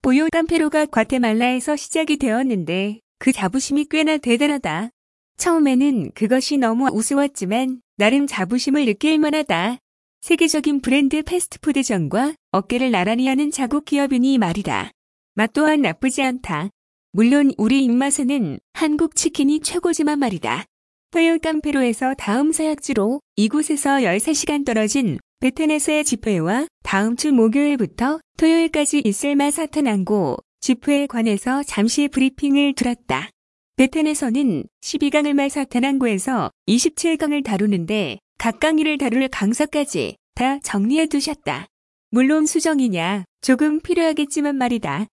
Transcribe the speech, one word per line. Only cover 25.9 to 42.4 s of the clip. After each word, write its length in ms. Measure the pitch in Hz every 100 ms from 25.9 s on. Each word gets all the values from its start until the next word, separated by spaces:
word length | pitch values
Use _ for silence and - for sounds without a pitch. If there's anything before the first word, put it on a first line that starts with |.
| 302 294
집회와 640 | 220 226 185 160 233 320 _
다음 340 | - 196 214 240
주 160 | 302
목요일부터 840 | 262 226 269 294 285 202 - 254 311 _ -
토요일까지 640 | 320 330 330 311 294 294
있을 320 | 277 - 285 285
마사탄항구 1000 | 285 294 302 311 277 202 180 208 156 123 _ _
집회에 460 | - 240 - 285 285
관해서 560 | 240 226 202 247 269
잠시 440 | 285 - 220 - 285
브리핑을 680 | 277 262 - 285 277 285 277
들었다. 540 | 247 240 - 262 262 _ _ _ _ -
베텐에서는 920 | 262 320 302 294 262 240 269 156 - _
십이 280 | - 285 285
강을 240 | 302 294
마사탄항구에서 1160 | 277 277 294 269 247 269 269 240 196 262 247 139 _ -
이십칠 500 | 233 330 - 330 320
강을 260 | 302 294
다루는데 760 | 269 196 208 190 165 214 160 107 _ _
각 220 | 233 226
강의를 380 | 302 311 311 294
다룰 300 | 269 240 262
강사까지 880 | - 202 240 294 302 285 175 101 - _
다 260 | - 254 277
정리해 480 | - 208 208 302 320
두셨다. 600 | 285 294 294 - 135 175 _ _ _ _
물론 360 | 233 262 311